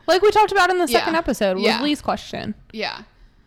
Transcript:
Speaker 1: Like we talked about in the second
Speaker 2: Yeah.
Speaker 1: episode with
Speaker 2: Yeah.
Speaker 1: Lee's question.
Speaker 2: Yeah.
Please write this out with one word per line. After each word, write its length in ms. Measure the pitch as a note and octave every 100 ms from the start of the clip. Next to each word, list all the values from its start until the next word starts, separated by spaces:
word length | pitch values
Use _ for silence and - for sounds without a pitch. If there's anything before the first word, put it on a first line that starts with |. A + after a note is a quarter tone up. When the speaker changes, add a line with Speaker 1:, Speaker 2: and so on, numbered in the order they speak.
| -
Speaker 1:
Like 140 | F4
we 100 | G#4
talked 200 | G#4 G4
about 180 | G4 F4+
in 80 | F4+
the 80 | D#4
second 260 | A#3 -
Speaker 2:
Yeah. 60 | E4
Speaker 1:
episode 380 | D#4+ A#3 G3+ F#3
with 80 | G#3+
Speaker 2:
Yeah. 160 | -
Speaker 1:
Lee's 200 | D4 D4
question. 540 | - G3 - - G#3+ - -
Speaker 2:
Yeah. 300 | A3 F#3+ - G#3+ _ - _